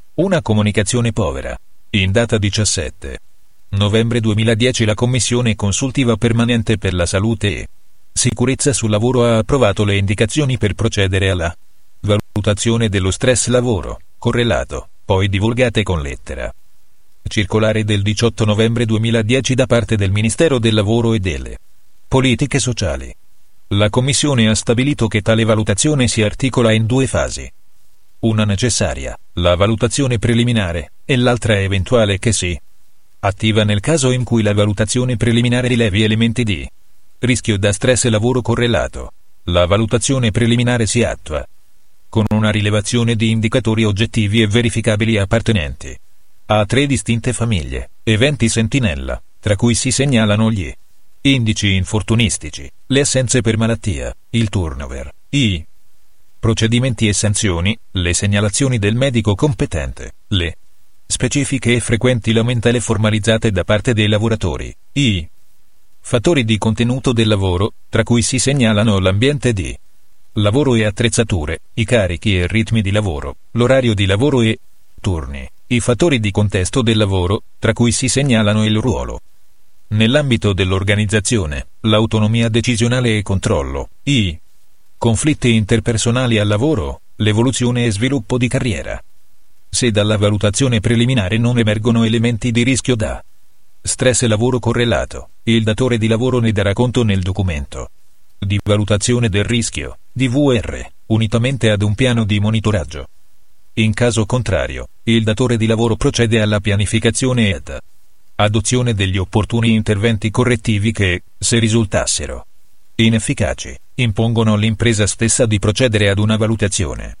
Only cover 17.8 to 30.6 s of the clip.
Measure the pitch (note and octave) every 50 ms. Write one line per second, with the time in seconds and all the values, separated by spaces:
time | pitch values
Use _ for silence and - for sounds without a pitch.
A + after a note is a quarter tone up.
17.8 | G#2+ G#2 G#2 G2+ G2+ G#2+ G#2+ - A#2+ A2+ G#2+ - A2 G#2+ G#2 G#2 A2+ A2+ A#2 A2+
18.8 | A#2+ A2 A2 G#2+ A2 A#2 A2+ A2+ G#2+ G#2 B2 C3+ A#2+ - C3 A#2+ B2+ - A#2+ A#2+
19.8 | A2 - A2 G2 G2+ G2 G2 G#2+ A2 A2+ - - E3 D#3 C#3 B2 A#2 A2+ G#2+ G#2+
20.8 | G2 G2+ A2+ A#2+ A#2 A2+ A2+ A2 F#2 F#2 C#2+ C2 B1+ A#1 A1+ - - - - -
21.8 | - - - - - - - C3 B2+ C3 A#2 - D3 B2 - G#2 - B2+ A#2 -
22.8 | G2+ E2 C2+ C2+ C2 B1 - - - - - - - - - - - - G2 G2+
23.8 | G#2+ G#2+ G#2 B2+ B2+ C#3 C3+ - - D3 C#3 A#2 A2 A2 A2 - - - A#2 A2+
24.8 | C3 D3 D3 - A#2+ G#2 - G#2+ G2 A2+ A2 A2 A2+ G#2+ A2 G#2+ G#2+ G#2 G2+ -
25.8 | - D3+ D3+ C3+ B2 A2 - A2+ G#2+ G#2 - - C#3 C3 - C3 A#2+ A2 A2 A2+
26.8 | A2+ G#2+ B2 C3 C3 A2+ - E2+ C2+ - - C3+ C3+ - - - - - - -
27.8 | - - - - - - - - - A2+ G#2+ G#2+ G#2+ G2+ G2+ F#2+ B2 A2+ - -
28.8 | G#2 D#2+ C2+ C2+ C2+ C2 - - - - - F2+ F2 F2 F2 F2+ G2+ G#2+ A2+ G#2+
29.8 | B2+ A2 - - C#3 B2+ B2 G#2+ - A2+ A#2 A#2 A#2+ B2 A#2+ A2